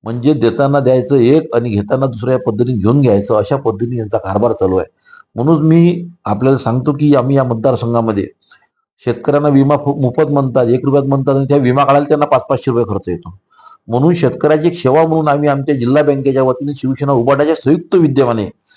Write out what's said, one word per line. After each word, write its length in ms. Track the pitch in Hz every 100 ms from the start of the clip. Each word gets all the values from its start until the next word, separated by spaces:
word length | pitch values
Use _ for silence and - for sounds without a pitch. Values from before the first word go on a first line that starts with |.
म्हणजे 300 | 107 120 123
देताना 460 | 147 113 - 139 143
द्यायचं 360 | 135 131 - 139
एक 400 | 117 156 156 120
आणि 140 | 120
घेताना 360 | 101 104 135 135
दुसऱ्या 340 | 113 120 131
पद्धतीने 380 | - 104 123 120
घेऊन 240 | 98 139
घ्यायचं, 320 | 131 101 101
अशा 220 | 107 101 139
पद्धतीने 400 | 117 101 120 123
त्यांचा 220 | 107 107
कारभार 340 | 95 98 117
चालू 260 | 113 95 92
आहे. 140 | 80 _ _ - _ 110
म्हणून 320 | 135 160 156
मी 400 | 165 170 175 175 - -
आपल्याला 320 | 101 131 135
सांगतो 360 | 123 123 127
की 220 | 143 147 143
आम्ही 200 | 127 139
या 80 |
मतदारसंघामध्ये 840 | 127 117 135 123 117 117 113 101 90 _ _ _ _ _ _ _ -
शेतकऱ्यांना 440 | 120 - 147 147
विमा 280 | 139 139 143
फु-, 240 | 143 135
मोफत 300 | 131 139 151
म्हणतात, 360 | 143 135 127 120
एक 120 | 123
रुपयात 200 | 135 139
म्हणतात 320 | 139 139 135 139
आणि 100 | 135
त्या 120 | 143
विमा 280 | 123 127 139
काढायला 220 | 143 143
त्यांना 180 | 147 147
पाच 160 | 135 -
पाचशे 220 | 135 -
रुपये 120 | 120
खर्च 200 | 107 98 -
येतो. 320 | 87 85 90 _ _ - - -
म्हणून 260 | 117 147
शेतकऱ्याची 540 | 175 139 - 151 156 165
एक 100 | 170
सेवा 300 | 131 147 160
म्हणून 200 | 160 151
आम्ही 220 | 143 147
आमच्या 260 | 139 139 139
जिल्हा 280 | 117 143
बँकेच्या 400 | 151 139 135 131
वतीने 300 | 131 127 143 139
शिवसेना 360 | 131 131 139
उभाटाच्या 440 | 135 120 139 226 -
संयुक्त 400 | 135 160 - 185
विद्यमाने 500 | 156 131 127 113 95 - _